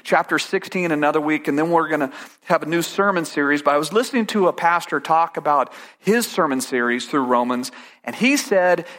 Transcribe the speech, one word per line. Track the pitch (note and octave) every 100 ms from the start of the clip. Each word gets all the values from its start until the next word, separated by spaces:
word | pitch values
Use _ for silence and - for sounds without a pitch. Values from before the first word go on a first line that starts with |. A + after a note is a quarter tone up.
chapter | - C#3+ - D#3
sixteen | - F#3+ - F#3 F3
another | D3 D3 D#3
week, | D3+ D3+ D3
and | C#3+
then | E3
we're | E3 D#3
gonna | D3+ C3+ - - _ -
have | E3
a | D3
new | E3+
sermon | D#3+ - G3+ F3+
series. | D#3 D3+ C#3+ D3
But | C#3+
I | D3
was | D3+
listening | G#3 B3+ B3+ G#3
to | G#3+ F3
a |
pastor | - E3+ E3+ - D3
talk | - D#3+ E3 E3
about | D3+ C#3+ B2 - - _
his | F#3 A#3 -
sermon | - D#3 C3
series | - B2+ A#2+ A#2+ -
through | D3 B2+
Romans, | B2 B2 B2 B2+ - - _
and | - -
he | B3 C#4
said | - F#3+ F3+ F3 E3